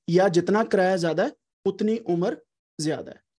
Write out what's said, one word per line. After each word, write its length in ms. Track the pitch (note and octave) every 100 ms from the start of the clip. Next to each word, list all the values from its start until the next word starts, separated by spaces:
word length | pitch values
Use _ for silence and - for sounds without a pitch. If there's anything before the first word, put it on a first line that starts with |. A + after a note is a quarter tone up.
| -
या 180 | F3 G3
जितना 340 | E3+ F3 G3+ A3+
किराया 320 | G3 F#3 F#3+
ज्यादा 260 | E3+ D#3
है 120 | B3 - _ _ G3
उतनी 320 | F#3+ G#3+ A3+ -
उम्र 300 | E3+ E3+ - _ _ _ -
ज्यादा 320 | D#3 D3 -
है, 100 | - _